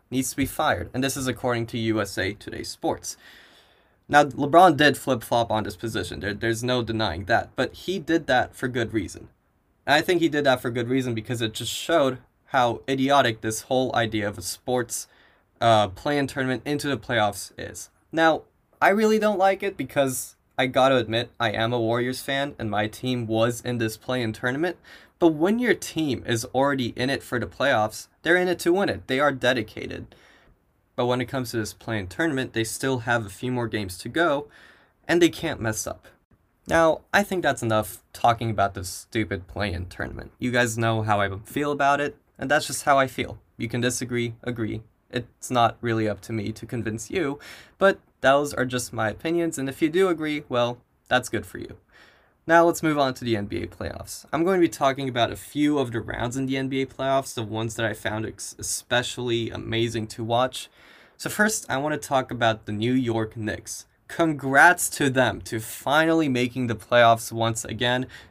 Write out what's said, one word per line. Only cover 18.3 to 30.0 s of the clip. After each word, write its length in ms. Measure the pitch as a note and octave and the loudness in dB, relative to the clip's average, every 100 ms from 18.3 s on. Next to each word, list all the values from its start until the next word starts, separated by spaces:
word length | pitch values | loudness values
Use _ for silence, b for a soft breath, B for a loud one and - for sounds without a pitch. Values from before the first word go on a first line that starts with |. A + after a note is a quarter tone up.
| D3+ - _ _ _ | 4 -4 _ _ _
I 80 | D#3+ | 4
really 300 | G3+ G#3+ G#3+ | 6 4 4
don't 180 | G#3 G3+ | 2 4
like 240 | F#3+ G3 | 4 2
it 160 | G3 G3 | -2 -4
because 600 | C3 - C3+ B2+ - _ _ - | -4 0 0 -2 -8 _ _ -2
I 80 | C3 | 0
gotta 320 | C3 C3 C3 | 4 4 4
admit, 320 | A2 A2+ A#2 - | 2 -2 -4 -4
I 120 | A#2 | -2
am 200 | G#2 A2+ | 0 0
a 80 | B2 | 0
Warriors 440 | A2+ A#2+ B2 B2+ | 0 0 0 -4
fan 320 | - C#3 C#3+ C#3+ | -4 -2 -2 -4
and 140 | A2+ | -4
my 160 | G2+ G#2+ | -2 -2
team 400 | - B2+ B2 A2 | -4 -4 -2 0
was 340 | A2 A#2 A#2 | 2 2 0
in 160 | B2 A#2+ | -4 -2
this 180 | A2+ A2 | -2 -4
play-in 380 | - B2+ A#2 | -4 -2 -2
tournament. 440 | A2 B2 C3+ F3+ E3+ B B B _ | -2 -4 -2 -2 -4 B B B _
But 140 | E3+ | 2
when 260 | D3+ F3 A3+ | 4 2 2
your 160 | B3 F#3 | 0 0
team 480 | - - D#3 A#2 - | -2 -4 -2 -2 -2
is 200 | A#2 B2+ | -4 -2
already 480 | B2+ C#3 C3+ A#2 - | 0 0 0 -4 -4
in 160 | B2+ | -4
it 100 | C3+ | -4
for 160 | - B2 | -4 -6
the 80 | G2+ | -6
playoffs, 640 | - C3 A#2+ G#2+ - - _ | -2 0 2 0 -4 -16 _
they're 120 | D#3 F3+ | 2 2
in 120 | F3+ | 2
it 100 | F3 | 0
to 120 | - | 2
win 160 | F3+ F#3 | 2 2
it. 160 | G2 - | -2 -2
They 140 | C3 | 0
are 120 | D3 | 2
dedicated. 840 | C3+ B2 B2 G#2 - F2 F2 | 2 0 0 -2 -10 -10 -12